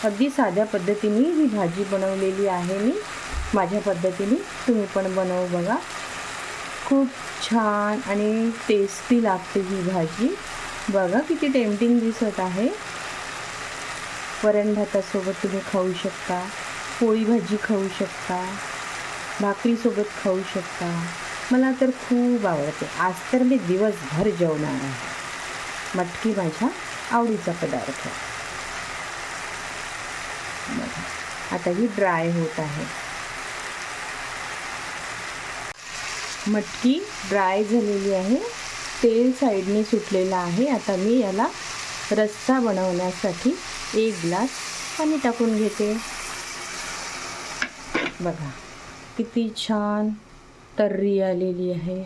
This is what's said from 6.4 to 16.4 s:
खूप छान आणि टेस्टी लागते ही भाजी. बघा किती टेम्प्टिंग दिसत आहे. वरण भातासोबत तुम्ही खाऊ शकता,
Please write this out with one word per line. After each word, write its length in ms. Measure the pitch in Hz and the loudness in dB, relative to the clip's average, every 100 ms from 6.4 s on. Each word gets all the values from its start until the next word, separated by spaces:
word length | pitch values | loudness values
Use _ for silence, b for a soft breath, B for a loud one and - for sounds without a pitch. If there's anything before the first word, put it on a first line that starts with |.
| - - - - - | -10 -10 -10 -8 2
खूप 220 | 277 262 - - - - | 4 4 0 -10 -8 0
छान 600 | 226 214 208 208 214 254 | 4 4 4 2 0 0
आणि 400 | 202 214 220 226 226 - | 2 2 2 0 -2 2
टेस्टी 540 | 208 196 - - 240 | 4 4 -2 4 4
लागते 380 | 220 185 - 202 | 6 2 0 -2
ही 220 | 185 196 | 0 0
भाजी. 520 | 180 185 160 175 247 403 - - - - - | 0 2 0 2 0 0 -8 -10 -10 -6 0
बघा 280 | 202 180 214 | 2 4 2
किती 280 | 302 320 294 | 2 0 4
टेम्प्टिंग 520 | 262 220 202 233 240 | 4 4 4 6 6
दिसत 400 | 226 220 220 202 | 4 2 -2 0
आहे. 280 | 185 180 247 427 - - - - - - - - - - - - - - - - | -2 2 0 0 -8 -10 -8 -8 -8 -8 -10 -10 -10 -10 -10 -8 -8 -8 -8 0
वरण 300 | 214 208 208 | 4 4 4
भातासोबत 580 | 208 202 202 190 202 185 185 | 2 2 0 0 -2 -2 -2
तुम्ही 180 | 202 190 | -2 -2
खाऊ 320 | - 190 185 | 0 0 0
शकता, 560 | 175 190 - - 180 | 0 -4 -6 -4 -4